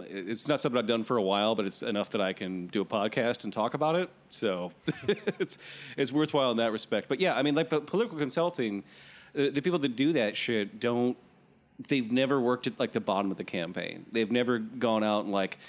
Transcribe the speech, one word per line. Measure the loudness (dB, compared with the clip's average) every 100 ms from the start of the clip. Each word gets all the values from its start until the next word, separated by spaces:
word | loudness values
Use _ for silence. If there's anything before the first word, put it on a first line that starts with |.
it's | -10 -8 -6 -4 0
not | 0
something | 2 0
I've | 2
done | 0
for | 2 2
a |
while, | 4 4 4 2
but | 0
it's | -2
enough | -2 -2 -2
that | 0
I | 0
can | -2 -6 -6 -4
do | -2
a | 0
podcast | 0 0 0 0 0 -4
and |
talk | -2 -2
about | 0 0 0
it. | -2 -8 -16
So | -4 -2 -2 -4 -6 -8
<laughs> | -4 -2 -2 -4 -4
it's, | -6 -6 -10 -16 -12 -4
it's | 0
worthwhile | 2 2 2 2
in | 2
that | 2
respect. | 0 -2 -2 0
But | 0
yeah, | 2 4
I |
mean, | 2 2
like, | 2
po-, | 0
political | 0 -2 -2 -2
consulting, | -2 0 0 0 -2 -2 -8 -20 -20 -20 -8
uh, | 0 0
the | 2
people | 0 0
that | 0 2
do | 2
that | 4 2 0
shit | 0 0 -2 -2
don't, | 0 2 2 0 -12 _ _ _ _ -18 -2
they've | 0 2
never | 2 4 4
worked | 2 2 -2
at, | -2
like, | -2
the | 0
bottom | 0 0 0
of | -4
the | -4
campaign. | -4 -4 -6 -8 -10 -4
They've | -2 2
never | 2 2 0
gone | -2 -2 2 2 2
out | 2
and, | 0
like, | 0 -2 -4